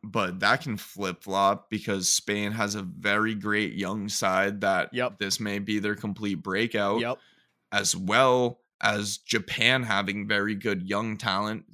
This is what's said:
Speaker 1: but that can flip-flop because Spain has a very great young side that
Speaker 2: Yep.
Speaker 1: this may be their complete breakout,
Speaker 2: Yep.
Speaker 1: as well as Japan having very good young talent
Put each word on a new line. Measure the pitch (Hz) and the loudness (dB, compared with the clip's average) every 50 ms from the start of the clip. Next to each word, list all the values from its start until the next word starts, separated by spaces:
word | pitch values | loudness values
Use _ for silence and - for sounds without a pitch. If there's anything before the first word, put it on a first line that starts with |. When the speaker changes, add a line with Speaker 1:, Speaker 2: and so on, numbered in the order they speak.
| - | -14
Speaker 1:
but | 107 90 113 98 90 90 92 | -6 -2 -2 -2 -2 -2 2
that | 98 101 - - - | 4 4 4 4 2
can | 147 107 101 | -4 -6 -6
flip-flop | - - - - 202 92 85 - - 101 95 98 98 98 101 90 - - | -8 -12 -10 -6 -4 -6 -6 -6 -8 -2 0 4 4 4 4 2 -4 -6
because | 113 104 - - 101 98 92 - | -6 -6 -2 -2 -2 0 0 0
Spain | - - - - 104 104 104 101 107 | 0 0 0 -2 -2 -2 -2 -4 -2
has | 113 107 101 101 | -2 -4 -2 -4
a | 104 98 | -6 -8
very | 90 - 92 95 104 101 104 110 110 110 | -8 -10 -4 0 2 2 2 2 0 -2
great | 104 98 107 104 104 107 80 - | -4 -2 -2 0 0 0 -2 -2
young | 90 95 90 104 110 101 104 | -4 -4 -4 -4 -4 -6 -6
side | 98 - - 95 92 92 98 101 101 101 104 | -4 -2 0 2 2 2 2 0 0 0 0
that | 98 95 90 - - - | 2 2 2 0 -2 -2
Speaker 2:
Yep. | 123 123 123 104 - | -4 -4 -4 -2 -4
Speaker 1:
this | 104 98 - - | -4 -4 -2 -4
may | 113 104 101 101 | -4 -4 -4 -4
be | 101 104 110 107 | -4 -2 -2 -2
their | 95 104 104 | 0 -2 -4
complete | 101 - 104 95 107 107 101 95 | -4 -4 -8 -6 -4 -4 -4 -4
breakout, | 85 - 98 92 101 117 120 - 107 101 98 104 117 | -4 -4 -4 -2 -2 -2 0 0 0 0 2 0 0
Speaker 2:
Yep. | 117 120 127 - _ _ _ _ _ _ _ _ _ - - | 0 -2 -4 -6 _ _ _ _ _ _ _ _ _ -2 -2
Speaker 1:
as | 101 98 90 - | 0 2 2 -2
well | 95 95 92 104 120 135 131 127 127 123 120 123 _ _ _ _ - | -2 0 4 6 6 8 8 8 6 4 2 0 _ _ _ _ 0
as | - 104 107 104 104 101 104 - | 2 2 2 2 0 -4 -6 -8
Japan | _ - - 110 92 - - - 113 120 127 131 123 | _ -2 -2 -2 0 -2 -2 2 4 4 4 4 2
having | 110 101 98 101 95 98 104 98 | 2 0 0 0 0 -2 -4 -2
very | 104 107 101 101 107 107 | 0 0 0 0 0 -2
good | 98 - 110 101 95 90 95 | -2 -2 -2 -2 -2 -2 -2
young | 101 101 113 113 104 98 | -2 -2 -2 -2 -6 -4
talent | 120 113 95 98 104 107 110 107 - _ | -2 -2 0 0 -2 -2 -4 -6 -10 _